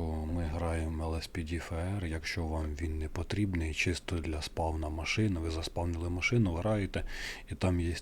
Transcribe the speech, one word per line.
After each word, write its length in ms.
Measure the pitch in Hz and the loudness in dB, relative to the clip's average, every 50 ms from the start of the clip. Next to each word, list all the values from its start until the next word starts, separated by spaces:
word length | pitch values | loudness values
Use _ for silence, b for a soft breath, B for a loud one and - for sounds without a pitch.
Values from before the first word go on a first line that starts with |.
| 85 80 78 80 78 78 85 | 0 0 0 0 -2 0 0
ми 100 | 87 85 | 0 0
граємо 600 | 76 78 85 85 82 82 82 78 78 80 80 80 | 0 0 0 0 0 0 0 0 0 0 -2 -2
L 100 | 80 80 | 0 -2
S 160 | 80 - - | -2 -2 -4
P 220 | - 87 82 76 87 | -4 -4 -4 -2 -2
D 20 | |
F 440 | 82 - - 85 80 85 92 101 98 | -4 -4 -4 -4 -2 -2 -2 -2 -2
R, 80 | 90 | -2
якщо 380 | 80 78 80 - - - 90 82 | -2 -2 -2 -4 -4 -2 -2 0
вам 220 | 80 78 78 78 76 73 73 | 0 0 0 0 -2 -2 -2
він 180 | 82 78 78 78 | -2 -2 -2 -2
не 100 | 78 78 | -2 -2
потрібний, 680 | - 85 82 - - 101 104 98 90 85 80 78 76 | -2 -2 -2 0 0 2 2 2 2 0 0 0 0
чисто 420 | - - 92 85 - - - 95 | 0 2 2 2 0 -2 -2 -2
для 260 | 82 76 80 76 76 - | -2 0 0 -2 -2 -4
спавна 460 | - - - 82 80 80 78 78 76 | -4 -2 0 0 2 2 0 0 -2
машин, 500 | 78 80 80 - - 110 110 104 92 82 | -2 -2 -2 0 2 2 4 4 2 2
ви 120 | 80 80 | 0 0
заспавнили 600 | 80 82 85 - - 87 85 87 85 82 85 87 | 0 -2 -2 -4 -2 -2 0 0 0 0 0 0
машину, 440 | 90 90 - - 123 120 110 92 82 | 0 0 2 4 6 6 6 6 4
граєте, 500 | 80 90 107 107 104 95 - - 95 - B B B B B B B B B | 2 2 2 2 2 2 2 0 -2 -2 B B B B B B B B B
і 40 | - | -4
там 260 | - - 92 90 87 | 0 2 4 4 4
є 140 | 85 85 82 - | 2 2 0 -2